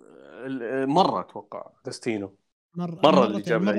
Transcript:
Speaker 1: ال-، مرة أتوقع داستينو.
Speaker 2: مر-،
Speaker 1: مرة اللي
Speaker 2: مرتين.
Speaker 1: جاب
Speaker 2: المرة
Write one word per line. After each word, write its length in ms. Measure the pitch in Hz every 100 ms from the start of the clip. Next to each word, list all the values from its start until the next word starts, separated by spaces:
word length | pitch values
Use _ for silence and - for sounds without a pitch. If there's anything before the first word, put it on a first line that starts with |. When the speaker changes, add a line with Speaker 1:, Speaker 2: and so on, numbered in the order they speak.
| - - 69 95 131
Speaker 1:
ال-، 400 | 135 113 135 135
مرة 320 | 147 147 101
أتوقع 500 | 87 107 - - - _
داستينو. 520 | - 117 123 110 98 - _ _ _ 175
Speaker 2:
مر-، 240 | 175 160
Speaker 1:
مرة 200 | 147 143
اللي 140 | 113 104
Speaker 2:
مرتين. 40 |
Speaker 1:
جاب 200 | 113 113
Speaker 2:
المرة 100 | 98